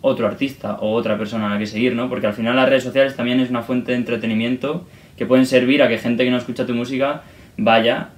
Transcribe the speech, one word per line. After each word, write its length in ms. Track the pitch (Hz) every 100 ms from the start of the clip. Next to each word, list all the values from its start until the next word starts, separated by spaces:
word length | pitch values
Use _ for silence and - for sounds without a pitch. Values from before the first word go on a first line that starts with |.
otro 260 | 139 117 107
artista 480 | - 135 - 104 101
o 180 | 107
otra 240 | 113 110 104
persona 300 | 104 113 104
a 20 |
la 40 | 104
que 80 | 107
seguir, 300 | 107 123 117
¿no? 140 | 127
Porque 180 | 120 107
al 60 |
final 240 | 104 113 127
las 120 | 127
redes 140 | 135
sociales 320 | 123 135 135 131
también 240 | 120 127
es 100 | 123
una 140 | 123
fuente 300 | 113 123 117
de 40 | 123
entretenimiento 920 | 113 117 113 110 117 127 139 165 - - - -
que 80 | 104
pueden 220 | 131 131
servir 340 | 127 127 139
a 60 | 123
que 100 | 113
gente 280 | 120 117 123
que 60 |
no 60 | 123
escucha 300 | 123 117 123
tu 80 | 120
música 480 | 123 131 139 151 - - - -
vaya 520 | 107 113 117 110 -